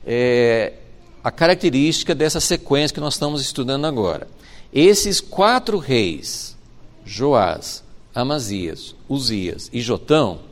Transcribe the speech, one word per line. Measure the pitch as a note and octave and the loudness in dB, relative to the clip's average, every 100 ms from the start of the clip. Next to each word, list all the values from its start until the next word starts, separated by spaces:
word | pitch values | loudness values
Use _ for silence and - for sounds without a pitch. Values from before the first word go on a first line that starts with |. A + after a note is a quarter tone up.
| - | -2
é, | A#2+ B2 A#2+ A#2 A2+ G#2+ - - - - - | 0 2 4 4 2 0 -6 -20 -20 -20 -6
a | A#2+ | -6
característica | - E3+ F3+ F3 C3 D3+ E3 - | 2 4 4 2 2 2 0 -2
dessa | D3 D#3 D#3+ | 0 0 0
sequência | - F3 - C#3+ D3 | -2 -2 0 0 0
que | - | -2
nós | D3 | -6
estamos | - D3 D3 | -4 -4 -4
estudando | C3 - B2+ C3+ | -6 -4 -4 -2
agora. | D#3 C3 F#2 D2+ - - - - - | -2 0 -2 -2 -8 -18 -20 -20 -4
Esses | C3+ F3 G3+ G3+ F#3 | 6 6 6 2 -2
quatro | - - G3+ B3 - G#3 | -4 2 4 4 0 -4
reis, | C3+ B2 F#2+ D2 - - - - - - - - | 0 0 0 -4 -10 -12 -12 -16 -20 -20 -20 -20
Joás, | F#2+ G2 C#3 B2+ F2+ D#2 - - - - - | -16 -2 2 4 2 -2 -10 -14 -16 -20 -10
Amazias, | B2 B2+ D3+ G#2+ G2+ E2+ D#2+ - - - | -4 -4 -4 -4 -6 -6 -8 -14 -18 -8
Uzias | C#3 B2 G#2+ F2+ G#2+ - | -4 -2 -2 -4 -8 -8
e | A#2+ | -8
Jotão | A#2 G2 - D#3 A#2 E2 - | -4 -4 2 2 2 -4 -14